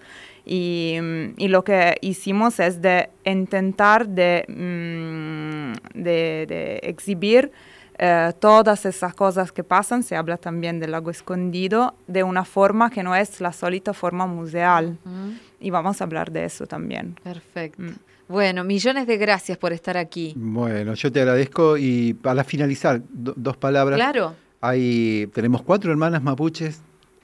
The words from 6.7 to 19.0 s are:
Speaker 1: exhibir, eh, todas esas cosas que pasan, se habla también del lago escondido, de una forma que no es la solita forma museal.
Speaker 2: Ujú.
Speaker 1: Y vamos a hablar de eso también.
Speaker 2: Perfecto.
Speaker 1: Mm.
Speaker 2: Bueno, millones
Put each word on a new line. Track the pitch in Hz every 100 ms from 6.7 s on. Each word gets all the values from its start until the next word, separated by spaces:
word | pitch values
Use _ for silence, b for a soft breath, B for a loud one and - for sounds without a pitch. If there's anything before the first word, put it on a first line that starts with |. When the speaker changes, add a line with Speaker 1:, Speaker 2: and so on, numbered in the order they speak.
| -
Speaker 1:
exhibir, | - 175 - 185 202 240 285 B B B B -
eh, | 180 170 170 170
todas | 214 214 220 208
esas | 196 185 180
cosas | - 196 185 185
que | -
pasan, | 170 185 202 247
se | 240 165
habla | 160 170
también | 175 170 170 170
del | 160
lago | 160 165
escondido, | 170 - 180 180 175 185 220 247 - -
de | 185
una | 185 185
forma | 185 - 196 214 233
que | 233
no | 180 180
es | 202 -
la | 175
solita | 170 175 185 196
forma | 196 180 180 185
museal. | 170 165 170 175 170 165 170
Speaker 2:
Ujú. | 185 180 196 226 B _
Speaker 1:
Y | 196
vamos | 175 170 202
a |
hablar | 175 160 165
de | 160
eso | 165 - -
también. | 160 170 - 180 175
Speaker 2:
Perfecto. | 185 170 - - 160 -
Speaker 1:
Mm. | 175 - b b -
Speaker 2:
Bueno, | 185 196 180
millones | 180 202 233 269